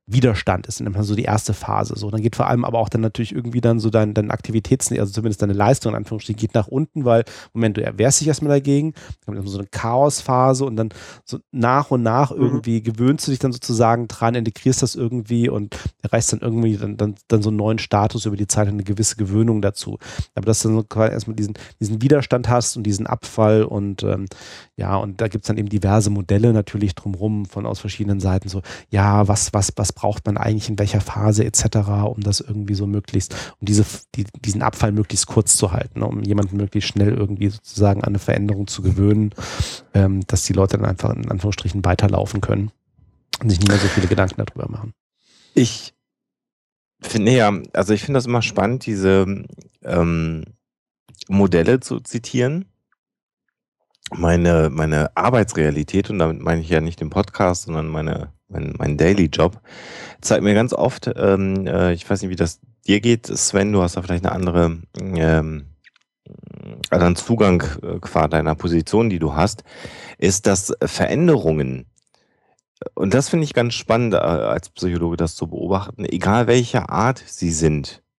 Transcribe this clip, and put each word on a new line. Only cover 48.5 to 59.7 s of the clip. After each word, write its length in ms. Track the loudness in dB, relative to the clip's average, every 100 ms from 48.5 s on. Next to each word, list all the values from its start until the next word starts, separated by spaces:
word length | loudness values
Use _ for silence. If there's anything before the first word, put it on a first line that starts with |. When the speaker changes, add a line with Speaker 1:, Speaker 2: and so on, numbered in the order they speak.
| 0 0 -2
Speaker 3:
diese, 600 | -4 0 4 4 2 -2 -10 -18 -20 _
ähm, 640 | -4 0 2 0 -2 -4 -10 -18 _ _ _ _ _ -20 -2
Modelle 540 | 2 4 4 4 2
zu 200 | 0 -8
zitieren. 680 | -8 -10 -4 -2 0 -2 -6 _ _ _ _ _ _ _ _ _ _ _ _ _ -14
Meine, 560 | -4 2 4 4 4 2
meine 460 | 0 -2 0 -2 -2
Arbeitsrealität, 920 | 0 2 0 0 0 0 -2 -2 -2
und 80 | -2
damit 220 | -2 -2
meine 200 | -2 -2
ich 80 | 0
ja 120 | 0
nicht 200 | 0 -4
den 100 | -4
Podcast, 540 | -2 -2 0 0 0
sondern 240 | -4 -6 -4
meine, 440 | -4 -4 -6 -8 -16 _
mein, 260 | -8 -8 -4
mein 180 | -2 4
Daily 300 | 4 6 4
Job, 340 | 4 2 0 -12